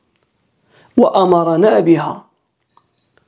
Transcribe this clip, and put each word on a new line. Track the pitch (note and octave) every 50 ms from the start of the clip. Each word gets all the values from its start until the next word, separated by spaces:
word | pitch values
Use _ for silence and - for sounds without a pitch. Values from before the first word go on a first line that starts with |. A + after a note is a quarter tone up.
| _ _ _ _ _ _ _ _ _ _ _ _ _ _ _ _ _ _ _
وأمرنا | - A#3 - - G3 F#3 F3+ F3+ E3+ E3+ E3 E3 D#3+ F#3+ A3 A3+ G#3
بها | F3 E3 E3 D3+ D3+ D3 - - - _ _ _ _ _ _ _ _ _ _ _ _ _ _ _ _ _ _ _ _